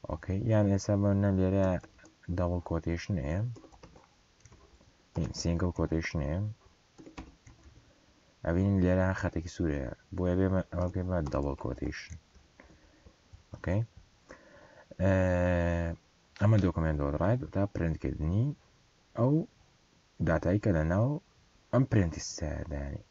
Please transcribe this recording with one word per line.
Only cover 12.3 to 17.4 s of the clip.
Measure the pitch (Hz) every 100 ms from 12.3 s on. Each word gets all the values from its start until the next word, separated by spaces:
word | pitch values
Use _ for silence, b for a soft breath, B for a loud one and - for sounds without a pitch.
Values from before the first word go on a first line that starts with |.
| - _ _ B B B B B _ _ - _
ئۆکەی؟ | - - 95 113 - - _ _ B B B B B B -
ئە، | 92 95 92 90 90 87 85 85 85 82 _ _ _ -
ئەمە | 104 110
document | 92 82 80 73
dot | 71 73
write، | 87 127